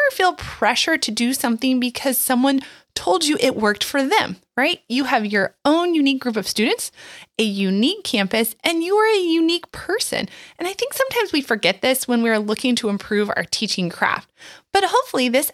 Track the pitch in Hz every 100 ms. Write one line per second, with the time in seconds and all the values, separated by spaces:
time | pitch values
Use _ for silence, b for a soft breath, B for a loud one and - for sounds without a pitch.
0 | 571 539 370 349 - - 214 240 - 320
1 | - 214 240 262 247 220 269 254 247 -
2 | 277 247 - 254 269 269 B B B -
3 | - 370 302 302 269 214 214 208 - 277
4 | 269 415 - 180 _ - 285 349 - 240
5 | 262 254 214 208 190 - 285 330 349 330
6 | 277 269 247 220 185 - 233 466 - B
7 | B B B - 226 196 190 196 254 415
8 | - 214 196 226 220 - - 339 339 415
9 | 440 415 349 330 320 349 - - - 440
10 | - - - B B B 349 392 494 539
11 | 539 480 415 302 269 220 170 196 254 254
12 | - 240 233 220 208 220 254 233 220 202
13 | - 208 208 - 170 - 208 - 175 -
14 | - - - B B B B 392 370 440
15 | 523 302 254 247 294